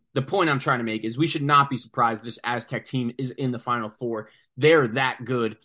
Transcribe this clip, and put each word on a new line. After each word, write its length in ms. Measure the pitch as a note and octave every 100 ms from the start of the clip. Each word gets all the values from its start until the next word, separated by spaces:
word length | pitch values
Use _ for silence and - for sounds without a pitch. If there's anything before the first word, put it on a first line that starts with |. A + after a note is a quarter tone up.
| _
the 80 | C3+
point 280 | C#3 G3 E3
I'm 100 | C3+
trying 200 | D3+ B2
to 60 | A2+
make 180 | A2
is 140 | A2 A#2+
we 100 | D#3+
should 140 | D#3
not 280 | C#3+ C#3+ C#3
be 80 | A#2+
surprised 460 | - - A#2+ A2
this 160 | A#2 -
Aztec 420 | A#2 A#2+ - A#2 -
team 260 | C3 A#2+ A#2+
is 140 | C3
in 200 | - C3
the 80 | A#2
Final 300 | B2+ A#2+ G#2+
Four. 400 | - A#2+ A2 G#2+ _ _ -
They're 320 | D3 D#3+ A#2+
that 360 | B2 C3 A#2 A#2+
good. 320 | B2 A2 G#2+